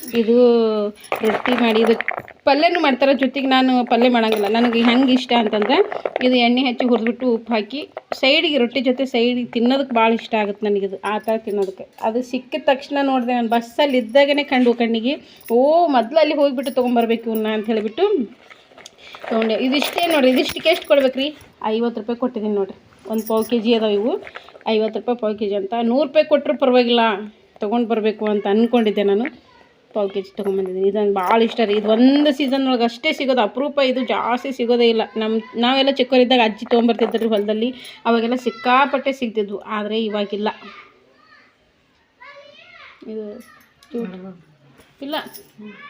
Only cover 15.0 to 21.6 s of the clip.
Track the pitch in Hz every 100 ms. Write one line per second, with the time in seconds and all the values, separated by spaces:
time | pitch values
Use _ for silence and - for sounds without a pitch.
15 | 240 302 - - - 233 277 330 339 254
16 | 220 311 302 294 285 254 269 262 247 233
17 | 226 226 233 220 214 214 208 220 214 311
18 | 415 359 208 - - - _ - - _
19 | - - - 226 226 214 254 285 - -
20 | 349 302 254 254 285 311 320 349 - 285
21 | 262 262 285 294 - -